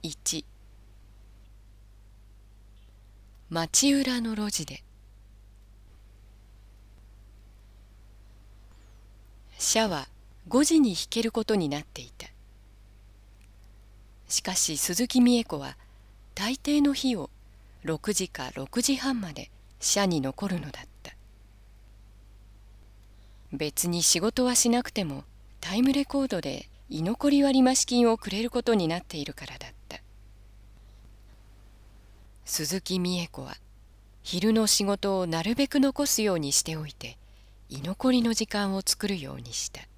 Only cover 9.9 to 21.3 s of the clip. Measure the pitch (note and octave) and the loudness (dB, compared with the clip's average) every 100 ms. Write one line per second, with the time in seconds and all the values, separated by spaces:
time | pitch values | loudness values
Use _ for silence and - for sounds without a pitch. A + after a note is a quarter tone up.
9.9 | D#3+ C3 - - - F3 B3 D4 D#4+ B3+ | -2 -8 -18 -20 -20 0 2 4 6 4
10.9 | E3+ - A3+ A#3 A#3 A3 G#3 D#3 C#3+ C#3+ | 2 -4 -2 -2 -2 0 0 0 -4 -8
11.9 | - B2+ - - - - - - - - | -16 -18 -18 -20 -20 -20 -20 -20 -20 -20
12.9 | - - - - - - - - - - | -20 -20 -20 -20 -20 -20 -20 -20 -20 -20
13.9 | - - - - - - F#3 - D3+ - | -20 -20 -20 -4 -4 -2 -2 -2 -2 -2
14.9 | F3+ A#3+ B3+ B3 A#3+ A3+ D3+ C3+ - - | -2 2 6 6 6 2 -6 -8 -14 -20
15.9 | - - - - - G3+ C4 - D4 C#4+ | -20 -20 -20 -18 -6 -4 -2 0 4 4
16.9 | C4+ C4 A3 C#3+ - - - - - D3+ | 2 -2 -2 -6 -14 -20 -20 -20 -12 -6
17.9 | D#3+ - G3+ F#3 - B2+ - C3+ A#3 B3 | -4 -2 -2 -2 -8 -10 -10 -6 -2 0
18.9 | C4 C4+ B3 F#3 D3 - - - - - | 0 0 -2 -4 -10 -14 -18 -20 -6 0
19.9 | - G3 E3 C3+ - - F3 D3 - - | 2 2 2 -2 -4 -4 -4 -6 -14 -18
20.9 | - - - - | -20 -20 -20 -20